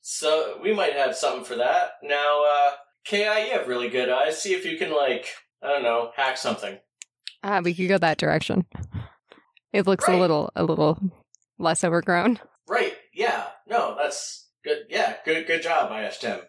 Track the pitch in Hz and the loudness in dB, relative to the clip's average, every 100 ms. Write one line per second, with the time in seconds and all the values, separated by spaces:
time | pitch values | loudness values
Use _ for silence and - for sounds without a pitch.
0 | - - 160 160 - - 185 208 175 139 | -8 -4 2 2 0 -4 -2 0 0 0
1 | 139 - - 127 - 120 123 - - - | -2 0 -2 -4 -8 -2 2 2 0 -6
2 | 147 143 147 147 147 143 143 - - _ | -4 0 2 4 4 4 2 0 -16 _
3 | - 208 214 214 - - 127 120 120 127 | -4 0 2 0 0 -2 -2 -4 -2 -2
4 | 127 127 147 - 202 185 165 160 175 147 | 0 2 2 0 -2 -2 -2 -4 -2 2
5 | 139 127 - - _ _ 127 143 120 117 | 2 0 -6 -16 _ _ -2 0 2 0
6 | 117 - 135 - 123 110 101 98 _ _ | -2 -2 -2 -2 -4 -4 -6 -12 _ _
7 | - _ - - 196 202 175 170 185 190 | -20 _ -20 -10 -2 0 0 -2 2 2
8 | 165 151 156 156 - - - - - - | 2 2 2 0 2 -2 -2 -8 -12 -12
9 | - _ _ - _ _ _ - 190 190 | -12 _ _ -20 _ _ _ 0 2 2
10 | - 180 180 151 - - - 156 156 160 | 4 4 4 2 -2 -2 0 2 2 2
11 | 190 - _ _ _ _ 175 165 180 170 | -2 -6 _ _ _ _ 0 2 2 2
12 | 165 175 208 233 - _ _ 226 - - | 2 2 4 0 -4 _ _ 0 0 -4
13 | _ - 233 - - - - 233 - - | _ -2 0 0 -6 -14 -2 -2 0 -2
14 | - - - - _ _ 147 151 147 180 | -4 -4 -12 -16 _ _ -4 -4 -2 0
15 | - - 160 160 160 165 165 - 117 107 | 0 -2 -2 -2 0 -2 0 0 0 -4
16 | 104 - 120 95 | -6 -6 -6 -6